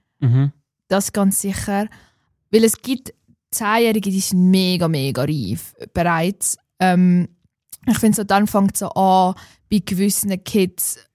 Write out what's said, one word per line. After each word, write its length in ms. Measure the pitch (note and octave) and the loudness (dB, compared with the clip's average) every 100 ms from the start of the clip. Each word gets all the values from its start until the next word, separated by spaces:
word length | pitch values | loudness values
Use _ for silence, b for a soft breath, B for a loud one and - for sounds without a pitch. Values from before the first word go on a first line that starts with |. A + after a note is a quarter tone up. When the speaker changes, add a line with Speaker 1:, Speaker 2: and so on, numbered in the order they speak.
| _ _ | _ _
Speaker 1:
Mhm. 340 | C3 B2+ C#3+ - _ _ _ | 0 2 0 -4 _ _ _
Speaker 2:
Das 240 | G3 G3 | -2 -2
ganz 300 | G#3+ G3 - | 0 0 0
sicher. 460 | G3 F#3+ - G3+ A3 b b b b _ _ | -4 -6 -4 -4 -4 b b b b _ _
Weil 140 | A3 | 2
es 180 | A3+ - | 2 0
gibt 320 | - C4 - - _ _ _ | -6 -8 -8 -20 _ _ _
Zehnjährige, 580 | - G#3+ A3+ A#3 A3 G3 | -6 -2 0 2 0 -2
die 100 | F#3+ | -2
sind 280 | - F3+ F#3 | 0 2 4
mega, 380 | F#3 F#3 F3+ E3+ | 4 2 0 -2
mega 360 | D#3 C3+ B2+ | -2 -2 -2
reif 500 | C#3+ D#3 F#2+ C3 - - A#2+ | -4 -4 -4 -8 -10 -18 -10
bereits. 640 | - E3+ E3 F3 G3+ - - _ - | -4 -2 0 -2 -4 -6 -8 _ -4
Ähm, 480 | F#3 F3+ F3+ F3+ F3 _ _ _ _ - - | 0 4 4 4 0 _ _ _ _ -8 -2
ich 120 | A3 | 0
finde, 180 | A3 G#3+ | 2 0
so 80 | |
dann 240 | G3+ G3 G#3 | 0 0 2
fängt 280 | G3+ G3 - | 2 0 -2
es 40 | |
so 100 | G3+ | -6
an, 460 | - F#3+ F#3 F#3 F#3 B B _ | -2 2 4 2 -2 B B _
bei 100 | G#3+ | -4
gewissen 580 | - F#3 G3+ - G3+ F#3 | -2 -2 0 0 -4 -6
Kids, 540 | - G#3+ F#3 - - - _ | -2 0 0 -2 -8 -10 _